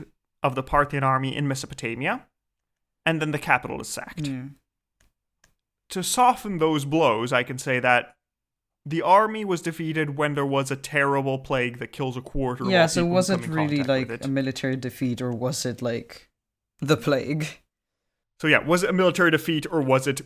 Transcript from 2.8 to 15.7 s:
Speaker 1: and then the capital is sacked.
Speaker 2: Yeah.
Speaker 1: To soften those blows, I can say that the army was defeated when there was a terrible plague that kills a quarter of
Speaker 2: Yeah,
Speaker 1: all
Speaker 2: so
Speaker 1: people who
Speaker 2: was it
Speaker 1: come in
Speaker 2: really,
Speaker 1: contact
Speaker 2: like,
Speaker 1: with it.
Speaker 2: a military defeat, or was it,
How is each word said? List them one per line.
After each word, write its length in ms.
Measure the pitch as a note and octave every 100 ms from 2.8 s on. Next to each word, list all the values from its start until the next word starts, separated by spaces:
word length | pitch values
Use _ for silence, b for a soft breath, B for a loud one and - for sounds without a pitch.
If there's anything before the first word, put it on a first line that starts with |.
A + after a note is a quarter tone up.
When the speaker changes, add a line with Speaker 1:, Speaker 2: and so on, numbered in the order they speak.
| _ _ -
Speaker 1:
and 160 | E3
then 80 | D3+
the 80 | D3
capital 400 | - B2+ - -
is 80 | -
sacked. 380 | - - - D3
Speaker 2:
Yeah. 180 | C3 C3 C#3 _ _ _ _ _ _ _ _ _ _ _ _ -
Speaker 1:
To 140 | F#3+
soften 560 | F3+ - B3 - G#3+ F3+
those 260 | D#3+ D3+ C#3
blows, 480 | D#3 D3+ A2 A#2+
I 80 | -
can 140 | D3+ B2+
say 220 | C#3+ B2+
that 360 | B2 B2 A#2 _ _ _ _ _ _ _ C#3+
the 160 | D#3+
army 420 | E3 F#3+ G#3+ A3
was 180 | G3+ F3
defeated 560 | F3 D#3+ D#3+ D#3+ D3+ C#3+
when 180 | D3 C#3+
there 100 | C#3
was 240 | C3+ C#3
a 40 | C3+
terrible 640 | - D3 C#3 C#3 C3+ C3+
plague 400 | C3+ C3+ B2 B2
that 120 | B2
kills 240 | - C3 B2+
a 60 |
quarter 420 | B2 - B2+ B2 F#3+
of 40 |
Speaker 2:
Yeah, 140 | F#3
Speaker 1:
all 40 | E3
Speaker 2:
so 140 | F3
Speaker 1:
people 80 | E3+
who 40 | F3+
Speaker 2:
was 140 | F3+
it 40 | F3+
Speaker 1:
come 80 | E3
in 60 |
Speaker 2:
really, 160 | D#3+ D3+ D3
Speaker 1:
contact 120 | C3+
Speaker 2:
like, 180 | C3 B2
Speaker 1:
with 120 | A#2
it. 40 | C#3
Speaker 2:
a 40 |
military 460 | C3+ C3+ B2+ C3+ C3
defeat, 440 | B2 - B2+ A#2+
or 100 | B2+
was 340 | A#2 B2+ -
it, 160 | B2+